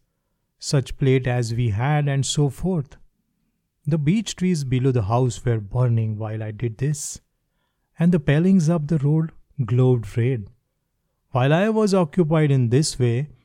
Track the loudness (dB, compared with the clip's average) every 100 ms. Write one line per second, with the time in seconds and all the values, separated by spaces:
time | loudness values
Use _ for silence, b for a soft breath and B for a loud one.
0 | _ _ _ _ _ _ -4 -2 -2 -2
1 | 2 2 0 -2 -2 -2 -2 0 0 0
2 | 0 -2 -2 0 -2 -2 -4 -4 -6 -14
3 | -20 _ _ _ _ _ _ _ -4 0
4 | 2 0 -2 -2 -2 -2 -2 0 2 0
5 | 0 0 0 -2 -2 -4 -2 0 2 2
6 | 0 -4 -6 -8 -8 -6 -6 -4 -4 -4
7 | -8 -14 _ _ _ _ _ _ _ 0
8 | 2 2 2 2 4 4 4 0 0 0
9 | 2 0 -2 -8 _ -6 -2 2 4 2
10 | -2 -2 -2 -2 -8 _ _ _ _ _
11 | _ _ _ -2 2 2 2 0 2 2
12 | 0 0 0 2 2 2 2 2 0 0
13 | 0 0 -4 -12